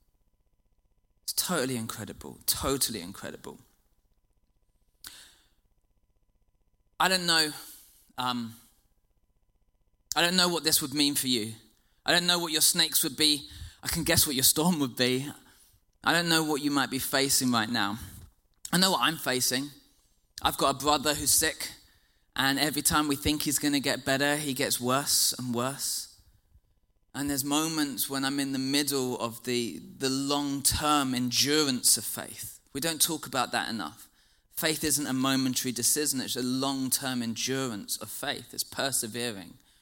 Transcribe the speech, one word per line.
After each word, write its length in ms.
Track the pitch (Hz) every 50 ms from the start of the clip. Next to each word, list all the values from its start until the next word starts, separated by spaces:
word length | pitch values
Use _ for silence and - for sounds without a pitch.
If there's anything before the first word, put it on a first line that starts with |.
| _ _ _ _ _ _ _ _ _ _ _ _ _ _ _ _ _ _ _ _ _ _ _ _ _
It's 80 | -
totally 440 | - - - - 185 151 127 131 131
incredible, 640 | 117 113 117 - 113 104 98 - - - 67 - - -
totally 540 | - - - 160 139 139 131 - - 113 98
incredible. 580 | 82 95 95 - - 76 - - - 73 71 - - _ _ _ _ _ _ _ _ _ _ _ _ _ _ _ _ _ _ _ _ _ _ _ _ _ _ _ - - - - - - _ _ _ _ _ _ _ _ _ _ _ _ _ _ _ _ _ _ _ _ _ _ _ _ _ _ _ _ _ _ _ _ _ -
I 80 | 165 185
don't 180 | 190 185 175
know, 260 | 175 165 160 156 151 143 - - - - - - - - _ _ _ _ -
um, 360 | 127 123 123 120 117 110 113 - - _ _ _ _ _ _ _ _ _ _ _ _ _ _ _ _ _ _ _ _ _ _ _ _ _ _ _ _ _ -
I 60 | 151
don't 160 | 170 175 180
know 120 | 185 175 180
what 140 | 170 156
this 200 | 143 156 151 -
would 120 | 156 135 131
mean 200 | 151 143 143 143
for 120 | - 131
you. 280 | 131 127 113 104 113 113 - - _ _ _ _ _ _ _ _
I 80 | -
don't 140 | 160 175 175
know 120 | 175 175 175
what 140 | 170 160
your 80 | 151 156
snakes 420 | 156 - - 175 165 156 - -
would 140 | 165 156 127
be. 320 | - 160 151 147 139 - - - - - - - _
I 60 | - 135
can 140 | - 170
guess 240 | 147 - 165 160 -
what 80 | 156 135
your 100 | 127 123
storm 360 | - - 156 156 180 180 147
would 160 | 139 123 113
be. 340 | - 123 123 127 131 139 147 - - - - - - _ _ _ _ _ _ _ _
I 120 | - 127 156
don't 160 | 170 175 170
know 120 | 165 160
what 200 | 160 151 151 139
you 80 | 147 143
might 200 | 143 139 131 110
be 80 | - 131
facing 540 | - - - 135 135 139 139 - 131 127
right 160 | 123 117 107 104
now. 300 | 120 117 101 101 107 120 - - - - - - _ _ _ _ _ _ - -
I 60 | 175 175
know 120 | 190 190
what 120 | 175 123
I'm 160 | 120 151 165 139
facing. 500 | - 135 127 127 123 - 127 131 143 143 - - _ _ _ _ _ _ _ _ _ _ _ -
I've 160 | - 151 - -
got 160 | 156 139 135
a 20 | 127
brother 360 | 135 147 147 147 123 151 147
who's 160 | 151 151 135
sick, 400 | - - 160 160 - - - - - - _ _ _ _ _ _ _ _ _ _ _
and 220 | - 131 135 139 127
every 240 | 143 156 123 147
time 260 | 143 - 170 151 151 147
we 80 | 139
think 260 | 139 - 156 151 147
he's 160 | - 151 131 -
gonna 220 | - 147 143 139
get 240 | 131 143 107 131 -
better, 320 | 143 135 135 143 143 147
he 160 | 151 156 143
gets 280 | 127 123 135 - - -
worse 540 | 123 123 127 139 143 - - - - - - -
and 160 | 127 127 117
worse. 600 | 117 123 131 139 139 - - - - - - - - _ - _ _ _ _ _ - _ _ _ _ _ _ _ _ _ _ -
And 160 | 131 143 143
there's 140 | 143 131 135
moments 680 | 143 143 151 160 165 160 156 147 143 123 98 - 135
when 140 | 135 135 135
I'm 160 | 135 139 143
in 120 | 139 139
the 60 | 135 131
middle 580 | 135 131 139 143 147 139 143 135 127 127 123 -
of 240 | 113 117 110 - -
the, 360 | 127 123 120 117 104 78 - - - - -
the 120 | 135 131
long-term 1040 | 131 135 139 139 143 143 147 139 139 139 131 - - - 151 151 151 147 135 131 127
endurance 840 | 123 127 123 120 120 113 143 147 156 151 139 127 120 - - -
of 80 | 117 -
faith. 540 | - - - 73 - - - - - - - _ _
We 80 | - 135
don't 200 | 143 165 160 135
talk 260 | - 175 160 147 -
about 260 | 131 131 131 120 -
that 180 | - 117 87 -
enough. 380 | 113 107 82 73 - - - - _ _ _ _ _ _ _ _ -
Faith 260 | - 170 156 156 143
isn't 240 | 160 151 143 143 143
a 60 | -
momentary 580 | 131 131 131 135 135 131 131 131 123 - - 131
decision, 500 | 113 113 117 - - 151 151 147 135 127
it's 140 | 101 - -
a 80 | 117
long-term 800 | 127 123 127 131 135 139 139 135 131 127 - - 139 131 131 123
endurance 760 | 117 113 110 - - 123 131 135 135 123 110 101 - - - -
of 100 | - 110
faith. 440 | - - - 143 131 - - -
It's 120 | - - -
persevering. 880 | - - - 127 135 127 - 120 110 104 120 120 120 104 95 85 - - - _ _ _ _